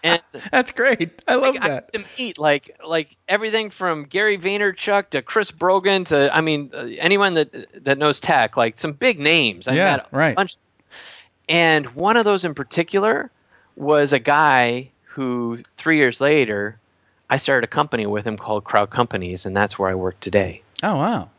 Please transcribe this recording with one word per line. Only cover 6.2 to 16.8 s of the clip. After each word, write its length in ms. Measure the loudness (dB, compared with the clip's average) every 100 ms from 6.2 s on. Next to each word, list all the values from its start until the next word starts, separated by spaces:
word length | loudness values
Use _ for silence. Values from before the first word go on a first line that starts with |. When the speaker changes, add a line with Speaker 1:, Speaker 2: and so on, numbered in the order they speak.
| 4 2
Speaker 1:
I 40 |
mean, 280 | 0 -2 -4
uh, 140 | -12 -12 -10
anyone 340 | -2 0 2
that, 500 | 0 -2 -6 -16 -10
that 140 | -2 0
knows 220 | 0 0
tech, 360 | 0 2 2 0
like, 220 | -2 -2
some 160 | -8
big 260 | 0 0 0
names. 480 | 2 2 2 -2 -2
I 60 |
Speaker 2:
Yeah, 120 | 0 2 0
Speaker 1:
met 100 | -4
a 40 | 0
Speaker 2:
right. 200 | 0 2
Speaker 1:
bunch. 200 | -2 -4 _ _ _ -20 -20 -20 -20 _ -2
And 380 | 2 4 4 0 -4
one 200 | 2 4
of 100 | 4
those 200 | 2 -2
in 80 |
particular 760 | -6 -6 -4 -2 0 0 -2 -6 _ _ _ _ -8
was 380 | 2 2 4
a 60 | 2
guy 720 | 2 4 6 4 4 0 -8 _ _ -8
who, 480 | -4 -4 -4 -8 -14 -8
three 200 | 0 4
years 240 | 2 2
later, 560 | 2 2 2 -2 -4 -8